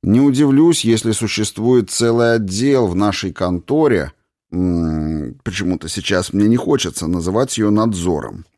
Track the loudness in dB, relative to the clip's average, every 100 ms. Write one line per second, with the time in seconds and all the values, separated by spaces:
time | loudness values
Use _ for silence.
0 | 2 4 4 4 4 6 4 4 2 0
1 | 0 -2 -4 -4 -6 -2 2 2 2 -2
2 | 0 2 2 2 -2 -2 0 2 0 0
3 | -2 -2 -8 -4 -4 -4 -2 0 2 2
4 | -2 _ _ _ _ -2 0 0 0 -2
5 | -2 -4 -8 -10 -10 -4 -2 -4 -4 -8
6 | -2 -2 0 2 2 2 0 -2 -2 -6
7 | -4 -2 -2 -2 -2 0 0 2 0 -2
8 | -2 -2 -6 -14 -20